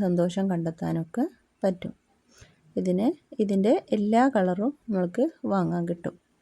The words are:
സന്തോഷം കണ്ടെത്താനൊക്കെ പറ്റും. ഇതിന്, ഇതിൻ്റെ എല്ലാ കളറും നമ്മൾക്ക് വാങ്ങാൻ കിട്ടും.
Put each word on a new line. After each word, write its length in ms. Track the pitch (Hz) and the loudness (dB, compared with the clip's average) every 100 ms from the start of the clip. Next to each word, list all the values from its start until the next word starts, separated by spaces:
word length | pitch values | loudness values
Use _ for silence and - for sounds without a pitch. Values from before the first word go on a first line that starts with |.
സന്തോഷം 440 | 190 175 175 190 196 | 0 2 0 0 -2
കണ്ടെത്താനൊക്കെ 760 | 170 165 165 165 165 165 - 320 - _ _ | -2 -4 -4 -4 -4 -4 -4 -4 -6 _ _
പറ്റും. 320 | 196 180 - - _ _ _ - - _ _ - | -2 -2 -8 -14 _ _ _ -20 -20 _ _ -4
ഇതിന്, 280 | 185 180 240 370 - - | 0 2 0 -2 -6 -4
ഇതിൻ്റെ 300 | 202 196 202 339 - 214 | 0 2 4 2 0 -2
എല്ലാ 260 | 208 226 269 220 | 2 4 4 2
കളറും 360 | 185 180 233 - - | 0 0 -2 -4 -4
നമ്മൾക്ക് 380 | 185 180 208 320 - 220 | -2 -2 0 -2 -2 -2
വാങ്ങാൻ 320 | 196 165 175 170 | 0 0 -2 -4
കിട്ടും. 240 | 170 - - _ _ | -6 -8 -12 _ _